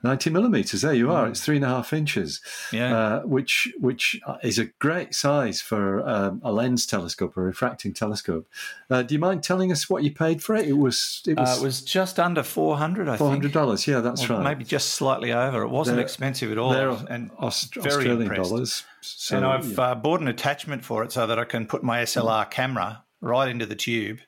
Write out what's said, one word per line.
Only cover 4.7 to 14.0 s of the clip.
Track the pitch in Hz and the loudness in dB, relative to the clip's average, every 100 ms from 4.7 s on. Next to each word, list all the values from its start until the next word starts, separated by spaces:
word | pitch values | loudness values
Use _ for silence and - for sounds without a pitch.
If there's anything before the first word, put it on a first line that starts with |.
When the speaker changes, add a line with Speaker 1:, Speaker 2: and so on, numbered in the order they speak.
| _ | _
Speaker 1:
great | 147 175 - | 0 0 -4
size | - 143 143 120 90 | -2 2 2 0 -4
for, | - 104 98 98 - | -2 0 2 0 0
um, | 107 98 92 | 0 0 -2
a | 123 | -2
lens | 107 123 123 | 0 2 0
telescope, | - 104 85 - 90 | 0 -2 -4 -4 -4
a | - | -2
refracting | 92 90 123 104 101 | -2 0 -2 -2 -8
telescope. | - 107 104 - 82 - - - - - | -4 -4 -2 -4 -4 -6 -14 -12 -14 0
Uh, | 127 | 0
do | 120 | 2
you | 151 | 0
mind | 180 185 | 2 0
telling | - 185 185 | 0 2 2
us | 151 - | 0 0
what | 185 | 0
you | 147 | 0
paid | 147 160 165 | 2 0 0
for | - | 0
it? | 220 151 | 0 4
It | 143 | 4
was, | 131 120 - - - | 4 2 -4 -4 0
it | 147 | 2
was | 127 | 2
Speaker 2:
Uh, | 123 | 2
it | |
was | 135 131 | 0 -2
just | - 190 185 185 | -2 0 0 2
under | 175 160 | 2 2
four | 123 - 156 147 | -2 0 0 2
hundred, | 156 190 160 | 0 0 0
I | |
think. | 110 | 2
Speaker 1:
Four | 143 | 2
hundred | 139 143 | 2 2
dollars, | 156 143 101 - | 2 2 2 2
yeah, | |
that's | 131 | 2